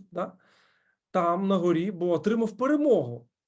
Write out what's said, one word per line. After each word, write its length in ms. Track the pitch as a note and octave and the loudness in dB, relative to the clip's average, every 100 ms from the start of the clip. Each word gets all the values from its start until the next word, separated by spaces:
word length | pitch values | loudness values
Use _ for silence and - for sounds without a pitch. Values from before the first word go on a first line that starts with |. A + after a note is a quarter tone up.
| - | -12
да, 260 | E3+ - - _ _ _ _ _ _ _ | -10 -10 -12 _ _ _ _ _ _ _
там 360 | F#3+ E3+ F3 G3 | -2 0 0 0
на 100 | G3 | 2
горі, 340 | F3 E3 G3 | 2 0 -2
бо 200 | F3 F3 | -4 -2
отримав 460 | E3 G#3 A3+ A3 - | 0 0 0 -2 -2
перемогу. 720 | C4 D4+ D4 G3 A#2+ A#2+ - _ | 0 2 4 2 0 -8 -16 _